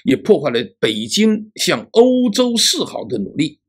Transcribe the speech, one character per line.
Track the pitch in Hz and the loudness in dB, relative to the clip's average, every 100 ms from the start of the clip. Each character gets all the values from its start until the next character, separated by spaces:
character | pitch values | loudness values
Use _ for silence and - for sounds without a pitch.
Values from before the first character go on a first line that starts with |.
也 | - 131 | -2 0
破 | - 170 | 2 2
坏 | 147 | 2
了 | 120 113 _ | -2 -4 _
北 | 127 107 110 | -4 -2 -4
京 | 202 220 214 214 | 0 2 0 -4
向 | - 175 127 - | -6 -4 -4 0
欧 | 226 254 254 247 | 4 4 4 2
洲 | 220 247 233 | 0 0 0
示 | - 339 | 0 0
好 | - - | -4 -8
的 | - 110 | -8 -6
努 | 92 - | -6 -4
力。 | 156 - | -4 -6